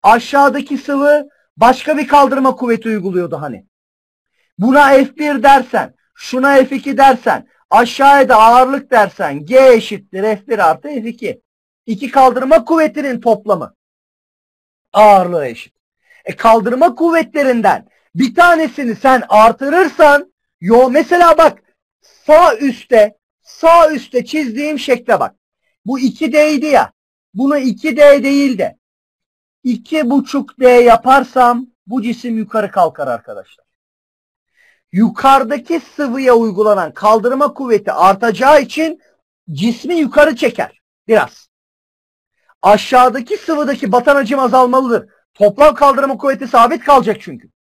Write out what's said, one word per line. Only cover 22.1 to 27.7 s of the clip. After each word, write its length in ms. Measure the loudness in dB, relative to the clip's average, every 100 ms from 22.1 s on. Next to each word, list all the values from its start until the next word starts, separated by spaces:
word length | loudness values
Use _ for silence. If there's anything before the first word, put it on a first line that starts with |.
| _ 2 4 4 0
üstte, 640 | -4 -6 0 2 2 _ _ _
sağ 480 | _ -2 2 4 4
üstte 340 | 0 -6 -8
çizdiğim 540 | -6 -6 -6 -6 -8 -8
şekle 420 | -4 -4 -2 -4
bak. 160 | -4 _ _ _ _ _ -10
Bu 120 | -4
iki 340 | -4 -4 -4
D'ydi 340 | 0 0 -2 0
ya. 260 | -2 -2 _ _ _ _
Bunu 240 | -6 -2 -2
iki 380 | -4